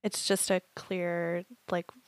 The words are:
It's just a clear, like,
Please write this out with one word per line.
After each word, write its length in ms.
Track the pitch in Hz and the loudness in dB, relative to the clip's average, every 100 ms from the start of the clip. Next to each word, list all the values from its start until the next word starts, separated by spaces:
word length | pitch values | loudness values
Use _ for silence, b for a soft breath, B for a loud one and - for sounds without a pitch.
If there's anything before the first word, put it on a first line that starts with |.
It's 240 | 214 - - | -2 -2 2
just 220 | 196 - | 2 4
a 100 | 185 - - | 2 0 -16
clear, 680 | - 185 175 170 170 170 185 240 - | -6 -2 0 0 0 -2 -4 -18 -2
like, 160 | 175 170 - | -2 -2 -18